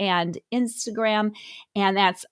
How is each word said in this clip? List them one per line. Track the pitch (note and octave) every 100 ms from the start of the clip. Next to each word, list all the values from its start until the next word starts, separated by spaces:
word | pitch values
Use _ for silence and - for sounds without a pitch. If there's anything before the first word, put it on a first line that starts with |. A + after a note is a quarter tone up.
and | G3+ F3 E3+ E3 -
Instagram. | B3 A#3+ A#3 - G#3+ A3 G#3+ G#3+ G#3 - - - -
And | G3 F#3+
that's | F#3+ F#3 -